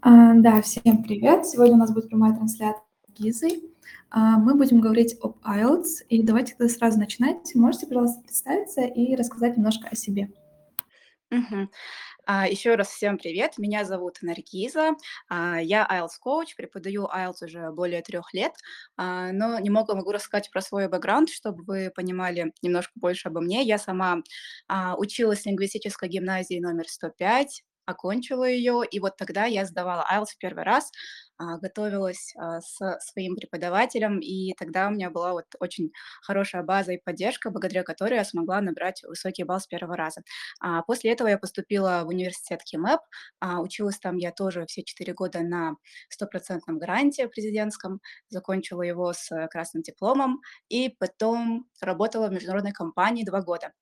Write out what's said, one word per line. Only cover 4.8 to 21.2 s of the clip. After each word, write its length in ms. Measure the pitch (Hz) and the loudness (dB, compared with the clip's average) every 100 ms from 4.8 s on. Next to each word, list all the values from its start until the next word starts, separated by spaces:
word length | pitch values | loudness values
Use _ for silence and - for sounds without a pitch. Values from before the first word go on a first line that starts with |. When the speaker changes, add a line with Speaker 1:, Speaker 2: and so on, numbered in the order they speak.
Speaker 1:
говорить 340 | 220 220 233 - | 6 4 4 2
об 160 | 220 - | -10 -10
айлтс. 580 | 220 202 226 339 - - - | -4 0 4 4 2 -8 0
И 120 | 226 | 2
давайте 320 | 220 226 240 - | 4 2 0 0
тогда 180 | 240 | 0
сразу 260 | 233 233 220 | 2 2 2
начинать. 540 | 208 - 254 349 - 240 | 0 0 0 0 -2 4
Можете, 320 | 233 - - | 4 4 -2
пожалуйста, 340 | 247 240 - | 0 0 -2
представиться 600 | - - 262 330 403 - | -6 -6 -2 -2 -2 -2
и 340 | 240 233 247 254 | -2 0 0 0
рассказать 420 | 240 - 240 240 | -2 0 0 2
немножко 300 | 214 220 - | 2 0 -4
о 60 | 220 | -8
себе? 340 | - 196 202 - _ _ _ - - _ _ _ _ | -4 -2 -4 -8 _ _ _ -18 -18 _ _ _ _
Speaker 2:
Мгм. 380 | 247 240 202 196 - - - - - - | -2 -2 -4 -6 -10 -18 -16 -18 -12 -2
А, 200 | 196 190 | 0 2
еще 280 | 196 233 226 | 0 2 2
раз 140 | 196 | 2
всем 280 | - 202 196 | -2 -2 -2
привет. 400 | 175 170 285 - | -6 -2 -4 -2
Меня 260 | 208 208 202 | -4 -4 -4
зовут 340 | 185 180 175 | -6 -8 -8
Наргиза. 680 | 170 170 - 190 233 320 311 294 - - _ | -10 -8 -10 -8 -6 0 0 0 -8 -20 _
А, 300 | 175 170 170 | -6 -4 -4
я 260 | 165 208 214 | 0 2 2
айлтс 280 | 185 170 - | -2 -4 -8
коуч, 360 | 240 302 330 - | -4 -4 -4 -12
преподаю 500 | 165 196 180 202 196 | -14 -12 -8 -6 -6
айлтс 340 | 185 185 180 | -6 -8 -10
уже 280 | 170 170 165 | -14 -12 -12
более 300 | 156 180 175 | -6 -4 -4
трех 300 | 165 175 - | -8 -10 -8
лет. 200 | 185 269 - - - - - | -4 -4 -6 -20 -20 -18 -8
А, 340 | 180 180 185 | -6 -6 -6
но 280 | 190 226 233 | -4 -4 -2
немного 360 | 202 214 220 196 | 0 0 0 -4
могу 160 | 180 | -4
рассказать 400 | 202 - 208 - | -6 -4 -6 -4
про 100 | 185 | -8
свой 280 | 190 202 190 | -6 -4 -2
бэкграунд, 400 | 180 180 233 | -2 0 2